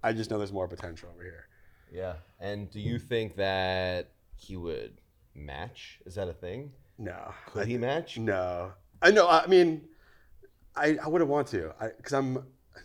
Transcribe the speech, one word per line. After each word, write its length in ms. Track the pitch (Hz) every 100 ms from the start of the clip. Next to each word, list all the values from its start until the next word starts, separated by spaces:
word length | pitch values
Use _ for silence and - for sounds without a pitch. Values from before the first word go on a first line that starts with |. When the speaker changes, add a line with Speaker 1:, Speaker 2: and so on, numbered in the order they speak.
Speaker 1:
I 100 | 113
just 180 | 113 110
know 80 | 107
there's 140 | 101
more 140 | 98 90
potential 400 | 87 87 82 87
over 80 | 85
here. 240 | 90 85 - _ - - -
Speaker 2:
Yeah. 240 | 85 92 82 - -
And 320 | 98 104 98
do 100 | 107
you 180 | 104 117
think 380 | - 120 110 98
that 760 | 95 95 92 92 92 90 85 _ _ -
he 200 | - 92
would 440 | 85 67 55 - _ _ _
match? 680 | 69 73 69 107 - - -
Is 100 | - 101
that 120 | 90
a 40 |
thing? 380 | 82 87 113 143 131 - -
Speaker 1:
No. 340 | 101 87 - - -
Speaker 2:
Could 160 | -
Speaker 1:
I 20 | 107
Speaker 2:
he 120 | 120
match? 400 | 120 151 165 120
Speaker 1:
No. 540 | 110 95 90 87 92 92 _ -
I 80 | 175
know, 180 | 208 175
I 180 | 160 175
mean, 420 | 185 170 156 - - - - - - - _ - -
I, 220 | 151 151
I 60 | 156
wouldn't 200 | 170 147
want 180 | 147 135
to. 240 | 101 78 -
I, 80 | 110
'cause 220 | - -
I'm, 340 | 139 135 131 - - _ -